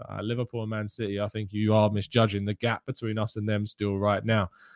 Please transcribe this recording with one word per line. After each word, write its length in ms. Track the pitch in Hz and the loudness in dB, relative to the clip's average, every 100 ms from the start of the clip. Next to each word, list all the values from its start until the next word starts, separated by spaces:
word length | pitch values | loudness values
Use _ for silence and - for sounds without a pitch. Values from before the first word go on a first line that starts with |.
Uh, 200 | - 101 | -12 -6
Liverpool 400 | 104 120 120 117 | -4 -4 -4 -6
and 80 | 110 | -4
Man 180 | 110 107 | -4 -6
City, 320 | - 107 98 | -4 -4 -2
I 80 | 104 | -2
think 240 | 110 104 | -4 -4
you 200 | 104 107 | 0 4
are 160 | 107 107 | 6 6
misjudging 560 | 104 - 120 110 101 | 2 2 4 4 2
the 100 | 101 | -2
gap 300 | 104 117 110 | -2 -2 -2
between 320 | - - 113 110 | -6 -8 -6 -4
us 200 | 107 110 | -4 -4
and 120 | 104 | -2
them 160 | 104 | -2
still 320 | 104 - 104 98 | -2 -4 -2 0
right 280 | 104 101 | 2 2
now. 260 | 110 110 92 - - | 2 2 2 -6 -20